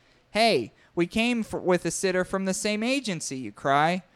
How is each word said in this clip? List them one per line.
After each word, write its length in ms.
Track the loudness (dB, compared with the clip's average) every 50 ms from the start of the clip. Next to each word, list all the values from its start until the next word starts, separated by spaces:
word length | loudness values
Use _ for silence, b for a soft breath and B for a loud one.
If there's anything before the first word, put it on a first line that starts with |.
| b b b b b b 0
"Hey, 400 | 2 4 4 4 2 0 -4 -10 b b b b
we 100 | -2 -2
came 340 | 0 0 0 0 2 0 -2
f-, 120 | -2 -4 -6
with 340 | -4 0 2 2 2 2
a 60 | -2 -4
sitter 320 | -2 -2 0 0 0 -2
from 220 | -2 -2 -2 -2
the 80 | -2 -2
same 280 | -2 -2 -2 -2 -2 0
agency," 560 | 0 -2 -2 -2 -4 -6 -6 -6 -8 -8 -8
you 140 | -8 -10 -10
cry. 500 | -4 0 2 4 4 4 4 2 0 -4 b b